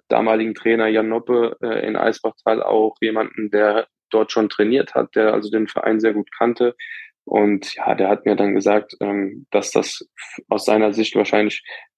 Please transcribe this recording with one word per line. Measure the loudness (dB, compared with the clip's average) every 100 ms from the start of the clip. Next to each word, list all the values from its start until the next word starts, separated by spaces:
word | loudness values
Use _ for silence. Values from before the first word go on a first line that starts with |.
| _
damaligen | 0 2 0 -2
Trainer | -2 0 2 2
Jan | 0 0
Noppe, | -2 0 0 0 -2
äh, | -6 -4 -4
in | -2
Eisbachtal | -2 -2 -6 -4 -2 0
auch | 2 2 2 0
jemanden, | -2 -2 -4 -6 -2
der | 2 2 2 -2 _ _
dort | 0 2
schon | 0 0
trainiert | 2 2 2 0
hat, | -2 0 2
der | 2
also | 2 0
den | -2 -2
Verein | -2 0 2
sehr | 2
gut | 0 -4 -2
kannte. | -2 2 0 -2 -10 -18 -20 _ -2
Und | 2 2 2 -4 -6
ja, | -2 0
der | 2
hat | 0 2
mir | 2
dann | 2
gesagt, | 2 2 2 0 -6
ähm, | -4 -2 -4 -8 -4
dass | -2 0
das | -2 -2 -6 -16 -20 -18 -18 -4
aus | -2 2
seiner | 2 2
Sicht | 0 0 0
wahrscheinlich | 0 2 0 -2 -12 -18 -20